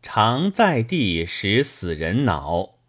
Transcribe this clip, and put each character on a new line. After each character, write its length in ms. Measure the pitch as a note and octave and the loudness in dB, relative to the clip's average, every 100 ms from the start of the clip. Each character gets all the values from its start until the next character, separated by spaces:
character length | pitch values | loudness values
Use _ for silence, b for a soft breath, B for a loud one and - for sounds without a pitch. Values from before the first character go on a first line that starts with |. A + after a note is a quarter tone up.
常 480 | - - G#2+ B2+ F#3+ | -4 2 2 2 -2
在 320 | F#3+ A3 C3+ | 2 2 2
地 420 | A#2 F3+ G#2+ E2 | 0 0 0 0
食 380 | E2 - G2 A2 | -4 -4 0 0
死 320 | C#3+ - F2+ | 0 -6 -6
人 300 | D#2 D#2+ A2 | -4 -2 0
脑。 560 | C3+ D#2 C#2 F2 F#2+ _ | 0 0 -2 -2 -4 _